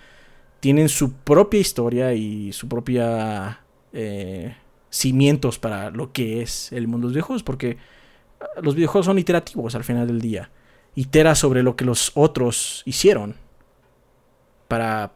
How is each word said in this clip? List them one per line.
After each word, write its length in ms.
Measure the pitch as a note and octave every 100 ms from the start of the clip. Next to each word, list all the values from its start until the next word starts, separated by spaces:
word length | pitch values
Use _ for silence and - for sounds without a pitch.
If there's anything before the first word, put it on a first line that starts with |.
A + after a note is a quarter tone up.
| - _ - - _ _
tienen 280 | C3+ C#3+ D#3
su 240 | - C#3
propia 460 | - - D3 G3+ G#3
historia 560 | F#3+ - A#2+ A#2+ C3
y 380 | A#2+ G#2+ G#2+ G2+
su 160 | F#2+ A#2+
propia... 920 | A#2 A#2+ B2 A#2 A2+ A2 G#2 F#2+ A2 _ _ _
Eh, 600 | - G#2+ G2+ F#2 F#2+ E2+ A2+ _ _ _
cimientos 720 | - C3+ C3 C#3+ C#3+ C3+ -
para 320 | A#2 G2+ G2
lo 220 | G2+ B2+
que 280 | - A#2 A2+
es 300 | A#2 - -
el 160 | B2+ A2+
mundo 220 | A#2+ A#2+
de 0 |
los 60 |
videojuegos, 280 | C3+ E3+ B3+
porque, 360 | - C3 B2+ A#2+ - _ _ _ _ -
ah, 200 | - -
los 140 | D#3 C#3+
videojuegos 300 | E3 G3+ F3+
son 120 | G3
iterativos 560 | F3 F3 - - A#2
al 80 | A2+
final 240 | A#2 A#2+ A#2+
del 140 | A#2
día. 300 | A2+ G2+ E2+ _ _ _ _
Itera 400 | - C3 D#3 D#3
sobre 300 | D3+ C#3+ B2+
lo 100 | B2+
que 100 | A#2+
los 280 | B2+ A#2 -
otros 680 | - D3+ D3 B2 A2 - - -
hicieron 480 | C3 F#3 E3+ G#2 - - _ _ _ _ _ _ _ _ _ _ _ -
para 440 | A#2 A2+ A2 G2+